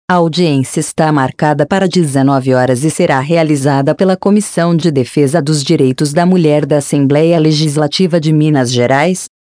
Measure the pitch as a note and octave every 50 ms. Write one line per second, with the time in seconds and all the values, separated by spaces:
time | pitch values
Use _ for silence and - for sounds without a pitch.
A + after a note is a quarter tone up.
0 | _ - F3+ F3 E3+ E3 C#3+ E3+ F3+ D#3+ C#3+ C3+ C3 - - E3 D3+ - - -
1 | D#3+ D#3 D3+ C#3+ C3 C3 - - E3+ D3+ D3+ D3 D3 - G3 F#3+ G3 F3+ - F#3+
2 | E3 C#3+ C3+ C#3 C3+ C3+ C#3 C3+ B2+ C3 B2+ B2+ B2+ B2+ B2+ A#2+ D3 D#3+ - -
3 | F3+ D#3+ D3 C3 C3 D3 E3+ E3 D#3+ D3+ D3+ C#3 C3+ D3 C#3 C#3 C#3 D3 D3 -
4 | F#3+ F#3+ F#3 F3+ - G3 G3+ G#3+ G3+ - - F3 E3 E3+ E3+ D#3+ D3 E3+ D3 C3
5 | A#2+ - - D3+ C#3+ C3+ D3 E3+ C#3+ D3 D#3 D3 C3+ C3+ E3 D3 C3+ C3 B2+ -
6 | D#3 C#3+ D3 F3 F3 F3+ F#3 F#3 E3 D3+ D3 D3+ D3+ C#3 D3+ D3 C#3+ - - C#3+
7 | C#3 C3+ C#3+ D3 E3 E3 E3+ E3 D#3 D#3 D#3 D3 D#3+ D#3 C#3+ D3+ D3+ - - -
8 | F#3+ F3 E3 F3 D3+ D#3+ D#3 D3+ D3+ D#3 D3+ C#3 B2+ A#2+ B2+ A#2+ A#2+ A#2+ C3+ C#3
9 | D3+ F3+ F#3 - - - _ _